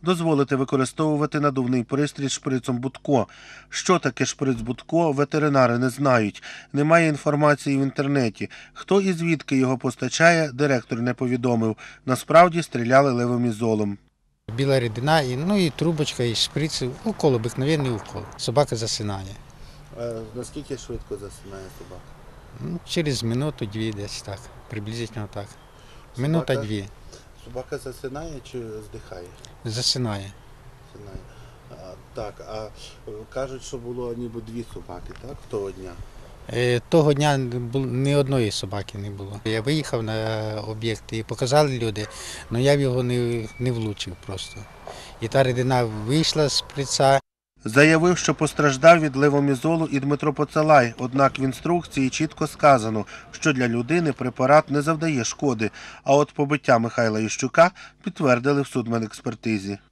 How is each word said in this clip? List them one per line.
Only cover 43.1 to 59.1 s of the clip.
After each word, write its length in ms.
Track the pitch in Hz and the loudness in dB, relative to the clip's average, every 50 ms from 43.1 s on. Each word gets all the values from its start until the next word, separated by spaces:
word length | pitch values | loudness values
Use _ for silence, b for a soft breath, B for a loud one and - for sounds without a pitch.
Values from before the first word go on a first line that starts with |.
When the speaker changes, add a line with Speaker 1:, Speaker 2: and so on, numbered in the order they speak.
| 123 123 123 120 120 117 110 110 - - | 0 0 0 0 -2 -4 -6 -8 -8 -4
Speaker 2:
не 140 | 123 127 123 | -4 -2 -2
влучив 440 | 117 113 110 104 - - - 85 - - | -2 -4 -6 -6 -6 -8 -12 -12 -14 -12
просто. 300 | - 98 92 - - - 95 107 - - - - B B B B B B B | -12 -10 -10 -10 -12 -14 -16 -18 -18 -20 -18 -18 B B B B B B B
І 80 | - 110 | -8 -2
та 140 | 101 135 135 | 2 2 4
рідина 420 | 127 123 123 123 127 135 127 120 | 4 2 0 0 0 2 0 0
вийшла 640 | 113 107 107 107 110 135 156 160 - - 156 151 139 | 0 -4 -6 -4 0 0 0 0 0 0 0 0 0
з 100 | - - | 0 -2
шприца. 640 | - - - 143 139 127 - - 143 135 135 - - _ _ _ _ _ _ _ - | -6 -6 -6 -8 -6 -4 0 2 4 4 4 4 2 _ _ _ _ _ _ _ -8
Speaker 1:
Заявив, 540 | - 110 131 147 156 160 160 160 175 180 165 | 0 6 6 8 8 8 6 4 4 2 2
що 160 | - - 151 | 0 -2 0
постраждав 680 | - 156 143 - - 151 147 135 131 135 165 170 170 | 0 0 -2 0 2 2 2 2 6 8 8 8 10
від 160 | 156 151 131 | 6 0 2
левомізолу 720 | 131 139 147 139 143 143 143 139 123 - 160 165 165 160 147 - | 4 4 4 4 4 4 2 2 2 2 0 0 2 0 0 -2
і 80 | 139 | -2
Дмитро 320 | 131 139 147 143 - 151 143 | 0 0 0 0 0 -2 0
Поцалай, 600 | - 151 143 - 156 156 156 156 143 123 117 117 - | 0 -2 0 2 2 6 8 8 8 8 6 0 -4
однак 400 | 127 127 123 135 139 135 - - | -6 -2 2 4 4 4 4 2
в 20 | |
інструкції 720 | 131 135 127 - - 156 170 175 156 - - - 135 127 | -2 -2 -2 -2 -2 0 0 0 -2 -4 -2 0 0 0
чітко 360 | - - 156 160 - - 160 | 0 -2 -4 -4 -2 -4 -6
сказано, 580 | 151 - - - 147 139 123 107 113 110 110 101 B B B B B | -6 -4 4 6 8 8 8 4 0 -2 -4 -4 B B B B B
що 220 | - - - 160 147 | -16 -2 0 0 2
для 160 | 131 127 120 | 2 0 0
людини 440 | 113 120 120 120 156 175 175 156 135 | 0 -2 -2 0 0 0 2 0 -2
препарат 580 | - 127 127 120 - 127 131 143 151 151 - | -2 -4 -6 -2 0 4 6 6 6 6 6
не 120 | 139 143 143 | 0 -2 0
завдає 420 | 147 165 156 156 160 156 131 113 | 0 -2 0 0 0 0 0 -2
шкоди, 460 | - - - - 143 123 107 113 101 B B B B B B B | -2 -4 -2 0 0 0 0 -2 -4 B B B B B B B
а 100 | - 139 | 4 4
от 180 | 143 147 - - | 4 4 2 0
побиття 460 | - 147 139 147 143 _ - 131 117 | -4 -2 0 0 -4 _ 4 4 4
Михайла 420 | 113 117 - - 120 113 107 107 | 4 0 0 0 0 2 2 0
Ющука 500 | 110 110 - - - 127 - - 165 180 - B B B B B _ | -2 -2 -4 -4 -4 -2 6 6 6 6 4 B B B B B _
підтвердили 580 | 214 - - 165 139 123 120 120 139 143 143 139 | -12 -6 -2 4 4 4 4 4 0 0 0 0
в 40 | |
судмедекспертизі. 1120 | - - 131 117 113 117 117 113 104 | -2 -2 -4 -2 -2 -2 -2 -4 -4